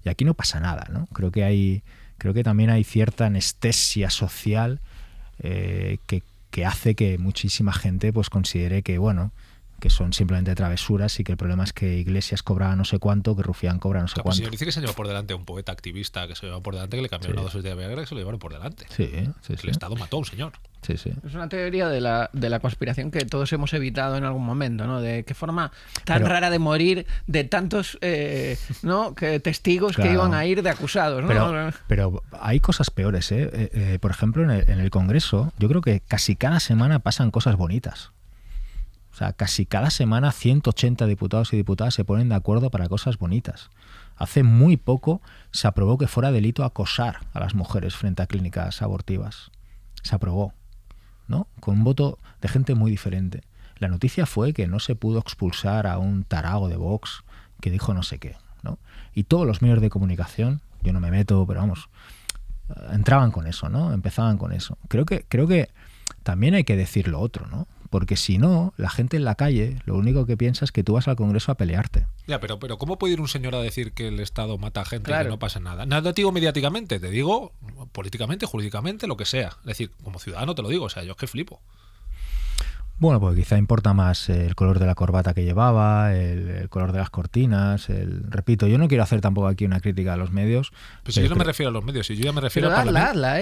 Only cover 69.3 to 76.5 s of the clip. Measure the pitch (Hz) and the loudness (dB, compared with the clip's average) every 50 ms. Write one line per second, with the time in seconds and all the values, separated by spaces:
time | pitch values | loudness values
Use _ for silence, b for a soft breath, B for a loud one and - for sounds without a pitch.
69.3 | 104 - 151 147 131 110 110 117 127 127 - 101 98 98 101 123 135 139 127 117 | 0 2 2 2 4 2 2 0 -2 -6 -4 -2 0 2 2 4 4 4 2 2
70.3 | 117 104 120 123 127 - 139 - - 110 92 - 107 123 - 139 127 113 107 104 | 2 2 2 0 0 0 -2 -2 0 0 2 2 2 2 2 2 0 2 2 2
71.3 | 101 110 - - - - 98 85 85 95 110 - - - - - - - - 151 | 2 2 0 0 -2 0 0 0 0 0 -2 2 2 2 2 2 -4 -10 -8 -6
72.3 | 147 - 120 110 107 101 113 123 110 - 135 160 190 185 196 180 175 160 151 131 | -6 -6 -6 -8 -8 -8 -8 -10 -8 -6 -4 -6 -4 -2 0 0 2 0 0 -4
73.3 | - 139 123 127 127 123 117 110 - 127 117 110 - - 117 110 107 104 104 - | -4 -4 -4 -4 -4 -2 -4 -4 -4 -4 -6 -6 -6 -6 -6 -4 -4 -4 -6 -4
74.3 | - 113 110 110 107 95 101 - - 104 98 - 117 113 101 143 147 156 147 123 | -4 -4 -4 -4 -4 -6 -6 -6 -6 -6 -6 -6 -8 -8 -4 -2 -2 0 0 -2
75.3 | 110 110 113 101 - 98 87 90 90 90 123 135 143 156 156 175 165 202 202 196 | -4 -4 -6 -6 -6 -6 -8 -8 -8 -8 -4 0 0 0 0 0 0 2 2 2
76.3 | 180 175 160 156 | 2 2 2 2